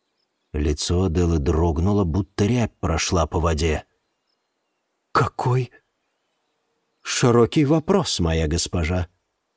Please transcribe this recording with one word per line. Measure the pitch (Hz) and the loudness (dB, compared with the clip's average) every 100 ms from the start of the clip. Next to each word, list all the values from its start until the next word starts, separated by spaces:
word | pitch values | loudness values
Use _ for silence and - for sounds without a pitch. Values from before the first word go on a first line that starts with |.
| _ _ _ _ _ | _ _ _ _ _
Лицо | 76 76 73 - 87 | -4 -2 -2 -2 0
Аделы | 95 80 87 82 | 0 2 2 0
дрогнуло, | 69 80 85 76 92 104 | 0 0 0 0 0 0
будто | 87 87 - - | 0 -2 -4 -2
рябь | 104 123 110 _ | 0 0 -2 _
прошла | 87 80 - 90 78 | -4 -4 -2 0 0
по | 90 | 0
воде. | 82 78 80 76 - _ _ _ _ _ _ _ _ _ _ _ _ | -2 0 0 -2 -6 _ _ _ _ _ _ _ _ _ _ _ _
Какой | - 113 - 131 127 120 - _ _ _ _ _ _ _ _ _ _ _ _ - | -2 -2 -2 -2 -2 -4 -12 _ _ _ _ _ _ _ _ _ _ _ _ -10
"Широкий | - 127 117 117 160 | 0 4 4 4 2
вопрос, | 139 160 151 196 147 - | 2 2 0 0 0 -2
моя | 82 80 78 | 0 0 0
госпожа. | 85 - 90 80 90 85 _ _ _ _ | -2 -2 -2 -2 -2 -6 _ _ _ _